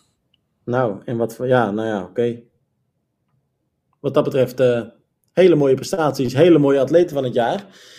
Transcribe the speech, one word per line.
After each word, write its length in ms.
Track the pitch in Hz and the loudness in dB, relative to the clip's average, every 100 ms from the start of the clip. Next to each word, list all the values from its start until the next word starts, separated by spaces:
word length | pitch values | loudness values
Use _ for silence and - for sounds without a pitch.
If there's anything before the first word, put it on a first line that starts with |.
| _ _ _ _ _ _ - | _ _ _ _ _ _ -6
Nou, 380 | 123 120 95 - | -2 -2 -4 -8
en 120 | 117 | -6
wat 180 | 113 - | -6 -6
voor, 120 | 127 | 0
ja, 240 | 127 110 | 0 0
nou 180 | 104 113 | -2 -4
ja, 140 | 104 | -6
oké. 380 | 90 120 120 120 - _ _ _ _ _ _ _ _ _ _ _ _ _ _ _ | -6 -4 -4 -6 -14 _ _ _ _ _ _ _ _ _ _ _ _ _ _ _
Wat 140 | 139 139 | -4 -2
dat 100 | 143 | 0
betreft, 360 | 139 123 - | 0 -2 0
eh, 220 | 127 120 107 - _ _ _ | 0 0 -4 -14 _ _ _
hele 220 | - 185 160 | 0 2 4
mooie 200 | 139 131 | 2 0
prestaties, 600 | - 190 151 131 123 131 | -2 -4 -2 -2 -2 2
hele 240 | 175 156 | 4 6
mooie 220 | 143 139 | 4 2
atleten 340 | 123 170 175 139 | 2 2 2 -2
van 100 | 127 | -4
het 100 | 117 | -2
jaar. 320 | 117 196 - - - | -2 -4 -10 -20 -20